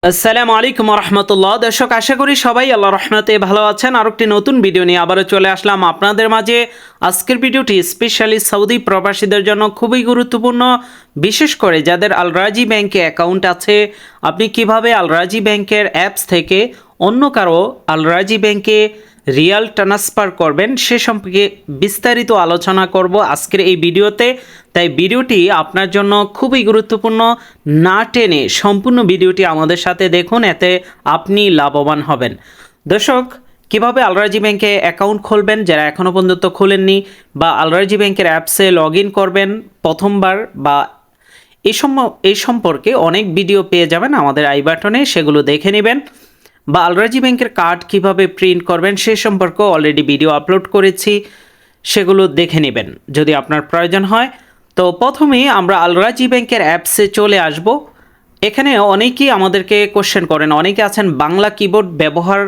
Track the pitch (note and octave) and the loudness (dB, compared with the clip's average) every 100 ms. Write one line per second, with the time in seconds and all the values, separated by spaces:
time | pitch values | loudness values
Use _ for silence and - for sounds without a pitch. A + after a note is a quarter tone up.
0 | F3 F3+ A#3 A3+ A#3+ A3 B3 C4 A3 G#3 | 0 0 0 0 2 2 0 -2 0 0
1 | F#3+ G3+ G3+ G3+ F#3+ A3+ A3+ - B3+ A#3 | 0 -2 0 2 2 2 -2 -2 0 -2
2 | A3 C4+ C#4 C#4+ B3 A#3 C4 A#3 G3+ F#3+ | 0 0 2 2 2 0 2 2 2 0
3 | - G#3+ G#3+ G#3+ G3 G#3 G#3+ G#3 B3+ B3+ | 0 -2 2 0 2 2 0 0 0 0
4 | A3 A3 A3 G#3 G3+ C4 G3 F3+ F3+ F3 | 0 0 0 2 2 2 2 2 2 2
5 | E3+ F#3 F#3+ G3 F#3+ F#3 G#3 G3 F3+ D#3+ | 2 0 2 2 2 0 -2 0 0 0
6 | G3+ G#3 A3 A3+ G#3 A#3+ A#3 - - _ | -2 0 2 0 0 0 -2 -8 -20 _
7 | F3 F3+ - B3+ C4 C4 C4 G3 F3 - | -4 -4 -2 -2 0 -2 0 0 -2 -4
8 | A#3 - A3 A3 G#3+ G#3 G#3 A#3+ G#3 F#3+ | -4 0 0 0 0 -2 0 0 0 -2
9 | F#3+ G3 G#3 G#3 G3 G#3 G#3+ G3+ A#3 B3+ | -2 -2 0 0 0 0 -2 -2 -2 0
10 | A#3 A#3+ B3 A#3 A#3+ A#3+ B3 B3 - - | 0 0 0 -2 -2 0 0 0 -4 -20
11 | _ - E3 G#3 D4+ - G3 D#3+ D3+ F3 | _ -4 -2 0 -2 0 0 2 0 0
12 | G#3 F3 F3 E3 G3+ G#3+ B3 A3 G3+ G3 | 0 0 -2 0 -2 -2 0 0 0 0
13 | E3 D#3+ E3+ F#3+ F#3 F3 - G#3 G#3 - | -2 0 -2 0 -2 -2 0 2 2 -6
14 | - - D#3+ E3 A3 A3 A3 A3 A3+ A3+ | -20 -6 -4 -2 -4 -2 0 2 2 0
15 | F3 E3 F3+ G#3+ G#3 G#3 G3 G#3+ G3+ D#3+ | 2 0 0 -2 -2 -2 0 0 0 -2
16 | F#3+ G3 - F3 E3 F#3 A#3+ B3+ _ _ | -4 -4 -2 -2 0 0 0 -6 _ _
17 | F3+ A#3+ C#4 C4 F#3 E3 G#3 C4 - D#3 | -2 2 0 0 0 2 0 -4 -4 -2
18 | D#3 E3+ F#3+ A3 G#3+ G#3 G3 G#3+ G#3+ - | 0 0 0 0 0 0 0 2 2 -2
19 | - _ - C3+ E3 G3+ A3 G#3+ G3 G3+ | -20 _ -4 2 2 2 -2 -2 0 0
20 | - - G3+ F3+ D#3+ D3 G#3 B3+ - A#3+ | -2 -2 -4 -2 -2 0 -2 -2 -2 -2
21 | - A3 F#3+ F#3 G3+ - - C#3 G3 G3+ | -2 -4 -2 0 0 -4 -14 -4 -4 -4
22 | B3 A#3+ A#3+ A3 E3 E3+ F3 F#3+ F#3 F#3 | -2 -2 0 0 2 0 0 0 0 0
23 | F3+ G3 G3+ D3 - G3 F#3 F3+ E3+ F3 | 0 0 0 -2 -2 0 2 2 0 2
24 | G#3 G#3 B3 B3+ - - _ - E3+ C3+ | 0 2 -2 -2 -10 -20 _ -2 0 0
25 | F3+ A#3+ B3+ G#3+ F3 F3+ D#3 F3+ F#3+ G3 | 0 0 0 2 2 2 -2 -4 -2 -2
26 | G3+ G#3 G#3 - C4 C4 G#3+ A3 G#3+ A3 | 0 0 0 -2 0 0 2 2 2 -2
27 | A3 A3 A3+ A#3 - _ - D3+ E3+ F#3+ | -2 0 0 0 -6 _ -2 2 4 2
28 | A3+ - G3+ D#3 C3 - G3+ G3+ G3+ B3 | 0 0 0 0 -2 0 0 0 2 2
29 | G#3 F#3 F#3 F#3 F#3 D#3 D#3 F3 F3+ F3 | 2 2 2 2 0 0 0 0 -2 -2
30 | F#3 F3 F3 A#3 A3 D#3+ F3+ F3+ F3+ - | 0 0 0 0 0 0 0 0 -4 -10
31 | - D#3+ E3 G3+ G#3 D#3+ C#3+ C#3+ C#3+ D3+ | -4 -4 0 0 2 2 2 0 0 -2
32 | D3 C#3+ A#2+ - - - - _ - G3 | -2 -2 -2 -6 -20 -20 -20 _ -4 -2
33 | - B3+ B3+ - - _ _ G#3+ A#3 B3 | 0 -2 -2 -12 -20 _ _ -2 0 0
34 | A3+ F#3 G#3 G#3 G#3 G3+ G#3 G3+ F3 E3+ | 0 0 0 0 -2 0 0 0 -2 -2
35 | G3 G#3 G3+ G#3+ G3+ G#3+ G3 D#3 D3+ D3 | -2 -2 0 0 2 -2 0 0 0 -2
36 | F#3 F#3 F#3 F3+ F#3 F#3 G3 G3 F#3+ G3 | -2 0 0 0 -2 0 0 2 2 0
37 | G3 - _ C#3 E3 B2+ D#3+ E3+ G3 G#3+ | -2 -18 _ -2 -2 0 0 0 0 0
38 | G3+ G3 F3+ D#3+ D#3+ - F#3+ F3 D#3 E3 | 0 0 0 0 -2 -4 0 2 2 0
39 | G3+ G3 F#3+ F#3 G3 G#3+ - _ E3 D#3+ | -2 -2 -2 0 -2 -4 -12 _ -6 -2
40 | G3 G3+ F#3+ G3 A3+ - C#3 C#3+ C#3 - | -2 0 0 -2 -6 -6 0 0 -2 -10
41 | _ _ _ - _ _ G3+ A3 C#4+ C4+ | _ _ _ -20 _ _ -4 -2 -2 0
42 | A#3+ - F#3+ G3+ - A#3+ G3 C#3+ - B3+ | -2 -4 -4 -4 -2 -2 -2 -2 -2 0
43 | E3 F3 G#3+ E3 F#3 G3+ F#3 F3+ E3 E3 | 0 0 -2 -2 0 0 0 0 0 0
44 | A#3+ C#4+ C#3+ C#3 D3 C#3+ C#3+ E3 G#3 A3+ | 0 0 0 0 0 0 0 -2 -2 0
45 | C#4 - D3+ D3 C#3 D3+ F#3+ G3+ G#3+ C4 | 0 0 2 2 2 0 0 0 0 -2
46 | C#4 _ _ _ _ _ - D#3 F3 F3+ | -6 _ _ _ _ _ -2 0 0 0
47 | A3+ B3+ B3+ B3 B3 - E3+ F3 - G3+ | 0 0 0 0 -4 -2 -2 -4 -2 -2
48 | F#3 F#3+ F#3 F#3 F#3 F3 E3+ E3+ F#3 G3 | 0 0 -2 0 0 0 -2 -2 -2 -2
49 | - A3 A3+ G3 F#3 - G#3 D#3+ D3+ D3+ | -2 -2 0 0 -2 0 0 2 0 0
50 | D3 C#3+ D#3 D3 D3 F#3+ F#3 G#3 F#3+ F#3 | 0 0 2 0 0 -2 0 0 2 0
51 | - G3+ G3+ - _ _ _ _ - - | -2 -2 -4 -20 _ _ _ _ -4 -2
52 | F#3 F#3+ F#3+ C#3+ F3 D#3+ D3 A#2 G#2 - | 2 2 2 0 -2 0 0 -2 -8 -12
53 | - C#3 D3+ D3 C3+ D3+ D3+ E3+ E3+ F#3+ | -6 -2 0 0 0 -4 -2 -2 0 0
54 | F#3+ A3 B3+ - _ _ _ - F3+ F3 | 0 0 0 -6 _ _ _ -2 -2 2
55 | B3 C4+ D4+ B3+ C#4 G#3+ F3+ F#3+ E3+ F3 | -2 2 2 4 2 2 2 2 2 2
56 | G#3 B3 B3+ B3 A#3 A#3 D#3 E3+ - - | 0 0 0 0 0 0 0 0 -2 0
57 | G3+ G3+ G#3 G3+ D#3+ D3+ F3+ C#4+ D4 _ | 0 2 2 2 0 -2 -2 -2 -4 _
58 | _ _ _ _ G#3 G#3 C#4 A#3+ G3+ G3 | _ _ _ _ -4 -2 0 2 2 4
59 | A#3 B3 C#4 A3+ F#3+ F#3+ F#3 G#3 G#3 G#3 | 2 0 0 2 2 0 0 0 2 0
60 | G3 G3+ F3 D#3 D3+ D3+ F3 G3+ G#3 G3+ | 0 -2 0 0 2 0 0 0 -2 0
61 | G3+ C#3 D3 F3+ G#3 G#3 G3+ G3+ F#3+ D#3+ | -2 0 -2 0 0 0 0 0 -2 -2
62 | D#3 D3+ F3 G3 | -2 -2 -2 -2